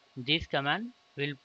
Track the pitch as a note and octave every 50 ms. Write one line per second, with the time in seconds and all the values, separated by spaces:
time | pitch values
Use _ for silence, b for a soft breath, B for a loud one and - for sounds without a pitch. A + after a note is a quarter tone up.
0 | _ _ - C3+ B2 B2 D3+ E3 - - - D3 C#3 C#3 D3+ F#3+ A3+ A#3+ - _
1 | _ _ - - C#3+ D3 C#3+ C3+ _